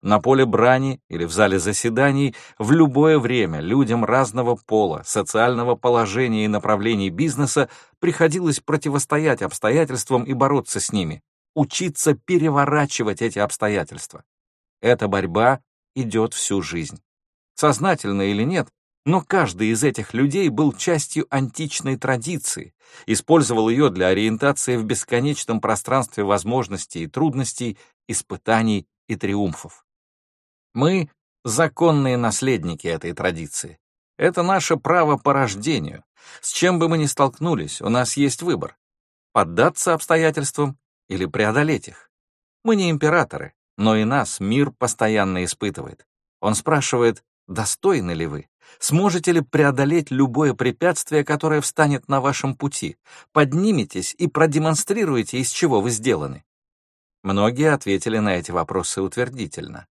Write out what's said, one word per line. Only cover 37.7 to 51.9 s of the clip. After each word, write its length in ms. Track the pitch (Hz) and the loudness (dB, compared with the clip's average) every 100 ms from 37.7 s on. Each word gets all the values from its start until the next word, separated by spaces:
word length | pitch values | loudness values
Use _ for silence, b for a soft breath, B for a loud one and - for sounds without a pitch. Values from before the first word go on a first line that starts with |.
| - | -8
у 80 | 98 | -2
нас 260 | 120 123 143 | 0 0 0
есть 260 | 143 - | 0 0
выбор: 360 | 175 170 - _ _ _ _ _ _ | -4 -4 -6 _ _ _ _ _ _
поддаться 600 | 113 98 - 147 - - | 0 0 2 2 2 -2
обстоятельствам 840 | 160 - 165 160 151 139 - 143 131 _ _ _ | -2 0 2 2 0 -6 -2 -4 -4 _ _ _
или 160 | 95 92 | -6 -4
преодолеть 640 | - 107 117 151 143 - | 0 2 2 2 0 -4
их. 200 | - _ _ _ _ _ _ | -20 _ _ _ _ _ _
Мы 140 | 226 214 | 2 2
не 120 | 180 | 2
императоры, 640 | 151 151 127 135 - - _ _ - | 2 2 2 0 -6 -14 _ _ 0
но 200 | 107 110 | 2 2
и 80 | 107 | 2
нас 340 | 139 120 - | 0 -2 -4
мир 320 | 98 123 143 | -2 0 0
постоянно 720 | - 123 - 110 107 98 92 | -2 -4 0 0 2 0 -2
испытывает. 640 | 90 - 107 90 69 - _ _ _ _ | -4 -4 -6 -8 -14 -18 _ _ _ _
Он 160 | 104 110 | -4 -2
спрашивает: 720 | - 156 135 127 117 107 _ _ _ | 0 0 0 2 2 0 _ _ _
«Достойны 640 | 90 104 - 196 165 90 | -6 -6 -2 0 0 -2
ли 140 | 85 82 | -4 -6
вы? 220 | 73 - _ b b | -8 -14 _ b b
Сможете 540 | - 151 202 175 165 | -2 2 2 0 0
ли 80 | 170 | 0
преодолеть 720 | 139 151 143 131 139 165 151 | 0 2 2 2 2 0 0
любое 420 | 131 135 120 151 | 0 0 2 0
препятствие, 720 | 120 135 123 175 165 - 156 143 | 2 -2 0 0 0 -2 -2 0
которое 340 | 147 160 151 | -2 0 0
встанет 480 | 143 - 151 | -2 0 2